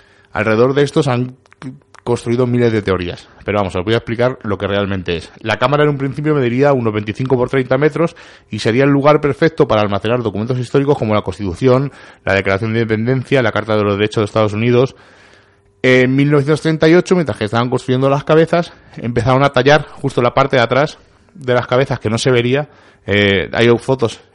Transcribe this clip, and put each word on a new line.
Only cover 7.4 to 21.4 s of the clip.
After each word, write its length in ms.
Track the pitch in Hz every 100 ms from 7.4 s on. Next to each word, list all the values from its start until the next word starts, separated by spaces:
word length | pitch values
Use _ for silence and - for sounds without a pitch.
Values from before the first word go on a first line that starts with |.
| 123
treinta 280 | 135 127 131
metros 380 | 151 151 165 - - - -
y 100 | 110
sería 260 | 117 120 143
el 60 |
lugar 280 | 139 143 151
perfecto 480 | 147 - 160 - 127
para 140 | 110
almacenar 420 | 104 98 107 123
documentos 340 | 113 95 117 127
históricos 400 | 120 143 139 143
como 160 | 110
la 80 | 104
Constitución, 680 | - - 98 82 131 127 139 - - -
la 100 | 92
Declaración 380 | 98 95 98 110
de 80 | 113
Independencia, 640 | 110 110 117 131 - 139
la 100 | 110
Carta 240 | 104 104 107
de 80 |
los 140 | 104 101
Derechos 240 | 104 117
de 40 | 104
Estados 280 | 110 107
Unidos. 420 | 104 120 120 135 - - _ _ _ _ _ _ _
En 340 | 131 127 127 135
mil 160 | 143
novecientos 300 | 147 135 151
treinta 260 | 160 160 160
y 60 | 180
ocho, 200 | 175 180
mientras 220 | 135 110
que 60 |
estaban 260 | 107 117 123
construyendo 400 | 123 - 131 135
las 140 | 139
cabezas, 480 | - 156 160 175 165 - - -
empezaron 480 | 113 120 113 131
a 60 | 139
tallar 380 | 131 131 151 -
justo 320 | - 135 -
la 120 | 120
parte 220 | 135 135 131
de 60 |
atrás 360 | 117 127 156 - _ _ _
de 200 | -